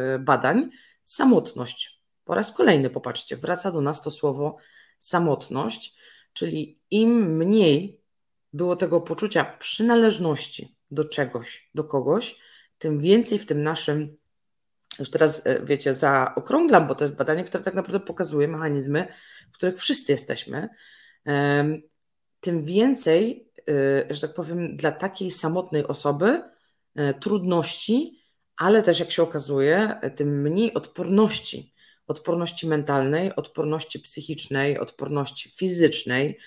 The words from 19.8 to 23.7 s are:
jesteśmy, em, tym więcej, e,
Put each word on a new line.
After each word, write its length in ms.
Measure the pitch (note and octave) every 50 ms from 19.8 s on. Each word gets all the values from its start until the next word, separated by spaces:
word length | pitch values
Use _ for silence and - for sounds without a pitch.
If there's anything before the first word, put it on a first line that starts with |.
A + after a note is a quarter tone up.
| - - C#4+ - - -
jesteśmy, 580 | C#3+ C#3+ - - B2+ - - - - D3 F#3 A#3 - _ - - - - - _ _ _ -
em, 560 | C#3+ C#3+ C#3+ C#3+ C#3+ C#3+ C#3+ D3 D3+ D#3 D#3 - _ _ _ _ _ _ _ _ _ _ _
tym 260 | - F3+ F3 D#3+ D3
więcej, 840 | D#3 F3+ G3+ A#3 C4+ C4 B3+ - E3 D#3+ F3 G#3+ A#3 C4+ - - _ _ _ -
e, 440 | -